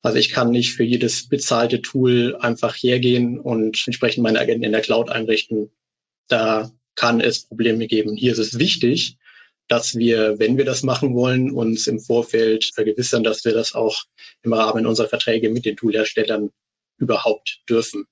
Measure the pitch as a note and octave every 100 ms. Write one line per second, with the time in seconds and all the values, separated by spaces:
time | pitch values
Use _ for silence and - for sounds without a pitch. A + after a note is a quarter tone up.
0 | B2 A#2+ B2 - A#2+ A#2+ A#2+ - A#2 A#2+
1 | A#2+ - - C#3+ - A#2+ A#2 A#2+ - C3+
2 | B2+ B2 A#2+ - A#2+ A#2+ A#2 - B2 B2
3 | B2 B2 A#2+ A#2+ B2+ A#2 A2 G#2+ - A#2
4 | A#2+ G#2+ A2+ A2 - A2+ A2 A2 A2 A#2
5 | A#2 A#2+ A2 A2 - A2 G#2 _ _ _
6 | _ _ _ A#2+ A2+ A2 A#2 _ _ -
7 | A#2+ A#2 A2+ A2+ - A2+ A2+ A2+ A2+ A2
8 | G#2+ G#2+ B2 A2+ G#2+ A#2+ D#3+ - A#2+ D#3+
9 | - - _ - - _ _ A#2+ - A#2
10 | A#2 A2+ G#2+ G#2+ A2 C3 C#3 B2 C3 B2
11 | C#3 A#2+ B2+ B2+ B2+ - A2+ A2 - A2+
12 | - A#2 A#2 A2+ A2+ A2 - - G#2+ G#2+
13 | B2 A#2+ A2+ A2 A#2 A2+ A2 - A2+ -
14 | - _ - _ A#2 A2+ G#2+ A2+ A#2 A2
15 | A2 - - A2+ A2+ A#2 A2 G#2 A#2 G#2+
16 | A2 - A2 A2 G#2 _ _ _ _ _
17 | A#2+ G#2+ A#2 G#2+ - - - A#2 A2 G2+
18 | G2+